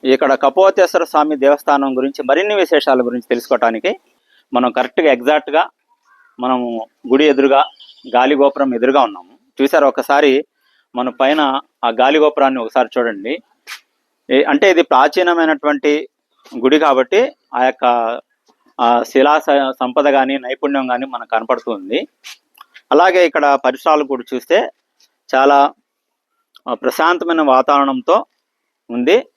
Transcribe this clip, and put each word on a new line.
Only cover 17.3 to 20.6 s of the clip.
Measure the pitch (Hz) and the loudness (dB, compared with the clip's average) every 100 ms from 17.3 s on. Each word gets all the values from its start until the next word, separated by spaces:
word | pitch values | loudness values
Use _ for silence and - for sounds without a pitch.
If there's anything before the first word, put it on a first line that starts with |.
| - _ | -6 _
ఆ | 127 | -2
యొక్క, | 127 131 123 120 117 120 _ _ _ _ _ - | -2 0 0 0 -2 -6 _ _ _ _ _ -4
ఆ, | 120 120 | 0 0
శిలా | 113 139 139 151 | 0 0 2 2
స-, | 151 139 135 131 | 0 0 -2 -6
సంపద | 127 123 | -6 -2
కానీ, | 143 139 131 139 | 0 0 0 -4
నైపుణ్యం | 123 131 | -8 -6